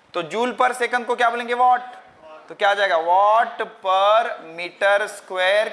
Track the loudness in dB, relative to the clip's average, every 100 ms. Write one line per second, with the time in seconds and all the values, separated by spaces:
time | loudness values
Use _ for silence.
0 | _ -8 -6 -4 -4 0 -2 0 -4 -4
1 | -4 0 0 0 -4 0 2 2 -2 -18
2 | -20 -20 -20 -20 -18 -2 0 2 2 0
3 | 2 4 4 4 0 -4 -10 -8 -2 2
4 | 4 4 2 -6 -14 -12 -12 -2 2 2
5 | 0 -10 -10 -2 0 2 0